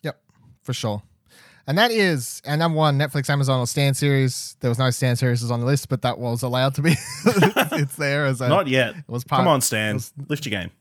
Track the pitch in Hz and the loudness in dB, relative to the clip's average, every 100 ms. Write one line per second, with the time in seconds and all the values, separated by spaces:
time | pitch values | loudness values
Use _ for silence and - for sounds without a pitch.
0 | 156 - _ _ _ _ - 123 117 104 | -10 -12 _ _ _ _ -8 -4 -4 -4
1 | - _ _ _ - _ - 156 240 226 | -10 _ _ _ -20 _ -4 2 2 4
2 | 190 151 120 - - 151 165 156 156 139 | 2 2 -4 -10 -4 0 0 2 2 2
3 | 147 143 131 143 135 131 120 - 139 135 | 0 -2 0 0 2 2 0 0 0 2
4 | 143 139 131 - - - 127 117 131 120 | 2 2 2 -2 -10 -6 -2 0 0 0
5 | 131 120 127 120 117 120 120 139 - 131 | 0 2 0 0 -2 -2 0 0 0 -4
6 | 123 - 120 117 127 127 131 131 147 147 | -2 -4 -4 -4 -2 0 0 2 0 0
7 | - - - 202 196 240 156 320 143 - | -2 -2 0 4 2 2 -2 0 -4 -2
8 | 147 143 143 127 123 170 156 131 117 170 | -2 0 0 0 2 2 2 2 0 -2
9 | - 117 - 139 180 143 - 110 107 104 | -10 -10 -2 2 4 4 2 -2 -2 -2
10 | - - 135 147 123 104 90 _ | -6 -14 -8 -6 -4 -6 -6 _